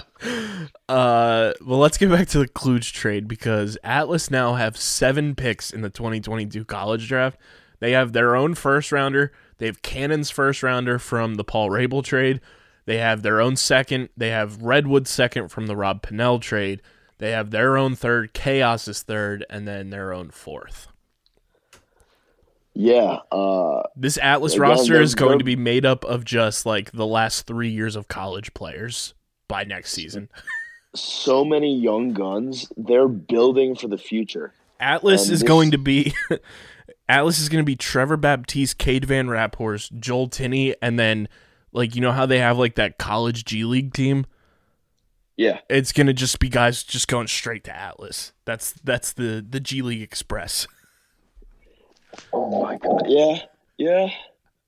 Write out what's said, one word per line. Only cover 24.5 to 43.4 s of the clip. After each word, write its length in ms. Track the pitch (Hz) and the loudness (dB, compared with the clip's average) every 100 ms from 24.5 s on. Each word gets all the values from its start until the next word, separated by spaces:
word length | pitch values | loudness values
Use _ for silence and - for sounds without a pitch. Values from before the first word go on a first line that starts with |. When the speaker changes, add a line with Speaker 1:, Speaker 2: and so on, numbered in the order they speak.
Speaker 1:
again, 80 | - | 4
Speaker 2:
roster 320 | 139 147 123 | 4 6 6
Speaker 1:
they're, 80 | 160 | 6
Speaker 2:
is 140 | 151 120 | 6 4
going 140 | 131 | 4
Speaker 1:
they're 60 | 139 | 4
Speaker 2:
to 40 | 127 | 2
be 100 | 123 | 0
made 300 | 120 123 135 | 2 2 4
up 180 | 127 | 2
of 220 | - 123 113 | -2 -6 -2
just, 400 | 120 110 107 117 | 0 2 0 -2
like, 260 | 107 101 | -2 -4
the 140 | 117 107 | -4 0
last 420 | 110 113 - - | 0 0 -2 -6
three 220 | 117 117 | -4 -4
years 260 | 110 110 107 | -2 -4 -6
of 120 | 101 | -8
college 460 | 98 95 95 104 | -10 -8 -8 -10
players 600 | - 87 69 113 117 - - _ _ - | -14 -12 -10 -10 -10 -10 -14 _ _ -8
by 160 | 101 101 | -6 -6
next 260 | 95 - | -8 -8
season. 380 | - 80 92 101 - - 906 - - _ - | -10 -10 -12 -14 -16 -12 -12 -12 -18 _ -12
Speaker 1:
So 480 | - - - 131 147 | -10 -4 2 2 2
many 320 | 151 147 135 | 2 2 0
young 360 | 117 107 123 | 0 0 -2
guns. 580 | 107 95 98 127 127 120 - | -2 -4 -4 -4 -8 -12 -8
They're 300 | 107 120 135 | 2 4 4
building 640 | 113 - 117 123 131 131 127 | 2 0 4 4 4 2 -2
for 120 | 120 | -6
the 80 | 98 | -8
future. 560 | - 113 104 - 76 _ _ - | -4 -4 -4 -8 -12 _ _ -6
Speaker 2:
Atlas 440 | 127 160 196 196 196 | -2 2 4 4 4
Speaker 1:
And 80 | |
Speaker 2:
is 60 | 170 | 4
Speaker 1:
this 60 | 117 | 6
Speaker 2:
going 240 | 160 156 | 6 6
to 60 | 143 | 4
be, 360 | 135 139 143 - - | 4 2 2 -2 -4
<laughs> 800 | 165 - - - - - - - | -6 -6 -20 -20 -20 -20 -8 2
Atlas 300 | 135 156 156 | 4 4 2
is 100 | 151 | 0
gonna 140 | 160 | 2
be 120 | 151 131 | 2 0
Trevor 420 | - 135 135 156 | -2 0 2 2
Baptiste, 600 | 147 139 123 135 135 - | 2 0 -2 -2 -2 0
Cade 280 | - 131 131 | 0 0 0
Van 220 | 135 127 | 0 0
Raphorst, 720 | 113 110 - 113 104 - 113 | -2 -2 -4 -6 -6 -8 -10
Joel 280 | 117 123 127 | -4 -2 -2
Tinney, 460 | - 131 131 135 - | -4 -4 0 0 -2
and 160 | 123 120 | -2 2
then, 300 | 110 110 107 - _ _ _ | 2 0 -4 -10 _ _ _
like, 200 | 117 120 120 | -2 -2 0
you 60 | |
know 100 | 123 | 0
how 120 | 131 131 | 2 2
they 140 | 127 | 4
have, 180 | 120 120 | 4 4
like, 180 | 123 - | 2 2
that 220 | 104 - | -2 -2
college 460 | - 107 117 117 | -4 -2 0 -2